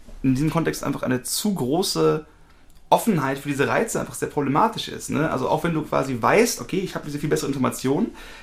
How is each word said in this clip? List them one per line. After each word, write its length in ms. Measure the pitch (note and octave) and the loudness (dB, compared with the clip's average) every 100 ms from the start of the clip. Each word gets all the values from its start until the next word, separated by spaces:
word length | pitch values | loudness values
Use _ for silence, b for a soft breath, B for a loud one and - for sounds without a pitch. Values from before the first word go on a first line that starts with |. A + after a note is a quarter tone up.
| - - | -16 -2
in 120 | C3 | 2
diesem 140 | C3 D#3 | 2 2
Kontext 320 | D#3+ D#3 - | 0 0 -2
einfach 200 | - - | -4 -2
eine 200 | - B2+ | -2 -2
zu 300 | - - G#3 | -2 -2 0
große 720 | E3+ B2 E3 G3+ D#3+ D#3 D#3 - b b b b - - | 0 0 0 0 2 2 2 -4 b b b b -8 2
Offenheit 500 | F3 A#3 E3+ C3+ C#3 | 2 4 2 0 -2
für 80 | C#3+ | -2
diese 180 | C3+ A#2+ | 0 2
Reize 320 | C#3+ A3+ D#3 | 2 0 -2
einfach 120 | - | -4
sehr 120 | - - | -6 -4
problematisch 600 | D3+ C#3 D3+ A3 A3 - | -2 2 4 2 0 -8
ist, 200 | - - | -8 -4
ne? 220 | B2 D#3 | 0 0
Also 160 | C3 B2+ | 0 0
auch 160 | D3+ | 0
wenn 100 | E3+ | 0
du 80 | D#3 | -2
quasi 360 | - C#3+ C3+ A#2 | 0 0 0 0
weißt, 380 | A2+ F3+ A#3+ - | 4 6 4 0
„Okay, 200 | - F#3 | -4 -4
ich 140 | F3+ | -2
habe 100 | - | -6
diese 140 | D3 D3 | -8 -4
viel 100 | D#3 | 0
bessere 180 | D3+ C#3 | 0 0
Information“, 600 | C3+ A#2+ - C3 D#3 A#3 - B B | 0 0 0 0 2 0 -4 B B